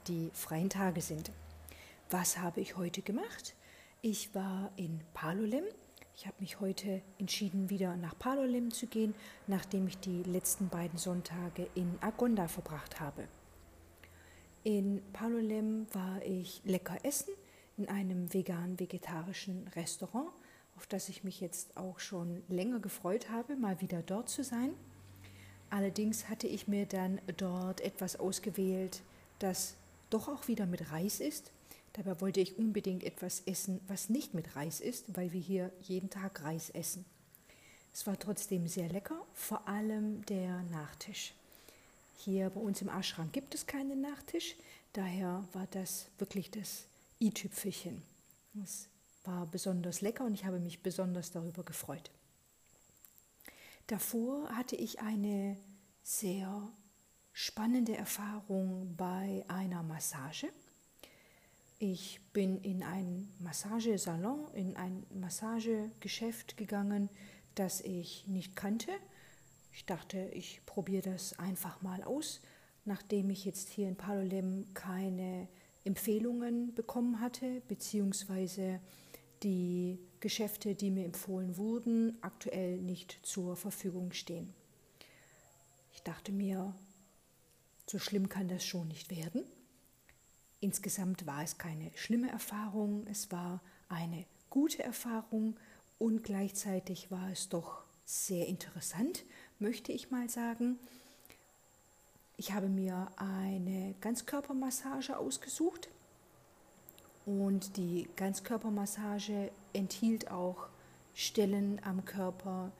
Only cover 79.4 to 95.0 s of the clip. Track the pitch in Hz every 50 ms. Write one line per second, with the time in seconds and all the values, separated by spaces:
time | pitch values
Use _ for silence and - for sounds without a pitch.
79.4 | 214 202 185 180 180 175 180 180 180 180 180 180 - - - - - 208 - -
80.4 | 214 208 - - - 208 196 - 202 196 190 190 180 175 170 - - 208 190 185
81.4 | 190 180 175 190 208 220 233 240 233 233 226 226 226 226 226 - - 190 - -
82.4 | - 208 - 190 185 180 180 185 185 180 180 170 - - - - - - - 196
83.4 | 180 180 180 175 - 202 - - - 185 175 180 180 180 180 - - - 170 170
84.4 | 170 180 - - - - - - - - - - - - - - - - - -
85.4 | - - - - - - - - - - - - - 175 160 - - 202 196 196
86.4 | 202 196 190 190 190 196 190 - - - - - - - - - _ _ _ _
87.4 | _ - - _ _ _ _ - - - - 196 - - 208 196 190 190 - 196
88.4 | 190 175 185 180 - - - 175 165 160 156 - - - 185 160 160 170 - 277
89.4 | - - - - - - - - - - - - _ - - - - - - -
90.4 | - _ - - 202 196 - - - 196 - 202 185 185 185 - 175 147 139 143
91.4 | 160 - - - - 170 156 156 156 160 - - - - 226 240 247 247 - 214
92.4 | - - 208 208 220 208 190 214 208 208 208 208 214 208 202 - - - 180 175
93.4 | 175 175 180 180 - - - - - - 180 165 170 170 170 165 185 - - -
94.4 | - - - 269 294 320 - - - 254 226 -